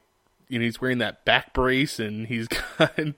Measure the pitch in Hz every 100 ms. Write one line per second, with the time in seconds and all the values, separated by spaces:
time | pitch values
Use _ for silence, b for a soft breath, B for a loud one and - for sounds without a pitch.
0 | _ _ _ _ - 123 117 110 131 123
1 | 107 - - 120 - - 127 131 147 -
2 | 110 107 110 117 113 - - - 160 -
3 | 156